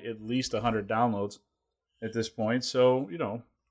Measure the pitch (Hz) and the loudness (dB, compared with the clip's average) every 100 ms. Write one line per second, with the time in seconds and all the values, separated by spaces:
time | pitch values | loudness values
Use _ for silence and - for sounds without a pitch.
0 | 117 110 107 127 123 110 117 110 101 110 | -8 -8 -2 -2 0 0 0 0 0 2
1 | 120 101 101 - _ _ _ _ _ - | 2 0 -4 -6 _ _ _ _ _ -10
2 | 113 113 113 - 107 123 - 127 127 127 | -6 -4 -4 -2 0 0 0 4 6 6
3 | 139 170 104 117 - _ _ | 0 -4 -4 -6 -10 _ _